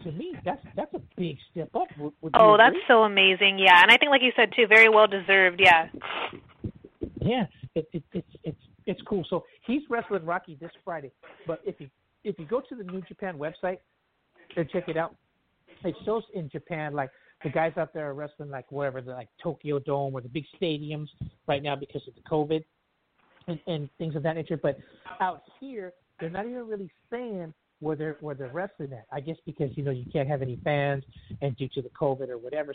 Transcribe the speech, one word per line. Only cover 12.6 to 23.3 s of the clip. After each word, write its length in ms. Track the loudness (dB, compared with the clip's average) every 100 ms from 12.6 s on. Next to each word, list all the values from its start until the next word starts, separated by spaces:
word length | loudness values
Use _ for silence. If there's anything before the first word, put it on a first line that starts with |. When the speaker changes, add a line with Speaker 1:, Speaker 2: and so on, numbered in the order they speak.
Speaker 1:
to 140 | -6 -14
the 80 |
New 180 | -12 -12
Japan 340 | -14 -12 -10 -8
website 440 | -10 -6 -8 -8 _ _ _ _ _ _ -10 -6
and 140 | -4
check 180 | -4 -4
it 80 | -4
out, 200 | -6 -8 _ _ _ _ _ _
it 120 | -10 -8 -4
shows 180 | -6 -6
in 160 | -10 -10
Japan, 440 | -12 -10 -8 -6
like, 160 | -6 -8 _ _ _
the 60 | -6
guys 240 | -2 -2 -2
out 160 | -6
there 160 | -8 -10
are 40 |
wrestling, 360 | -10 -12 -14 -14
like, 220 | -14 -12
wherever, 300 | -6 -6 -6
the, 100 | -10
like, 180 | -14 -16 _
Tokyo 380 | -10 -8 -6 -6
Dome 340 | -2 -4 -4
or 80 | -8
the 80 | -10
big 160 | -10 -12 -6
stadiums 480 | -4 -4 -6 -10 -12 -14 -16 -12 -4
right 160 | -4
now 120 | -4 -6
because 260 | -8 -12 -14
of 60 | -20
the 60 |
covid 420 | -4 -2 0 -2 -6 _ _ _ _ _ _